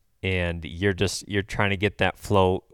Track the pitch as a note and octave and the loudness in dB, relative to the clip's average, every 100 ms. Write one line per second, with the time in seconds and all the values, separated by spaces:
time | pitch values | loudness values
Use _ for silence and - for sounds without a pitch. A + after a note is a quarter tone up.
0 | _ _ F#2+ F#2 F2 E2+ E2 E2 G2+ F#2 | _ _ -4 -2 -2 -4 -8 -2 0 2
1 | G2 - - G2+ F#2+ - G2+ G2 G2+ - | -2 -4 -6 -4 -4 -2 -2 0 -2 0
2 | F#2 - - G2+ F#2 F#2 - | -2 -2 0 4 4 2 -6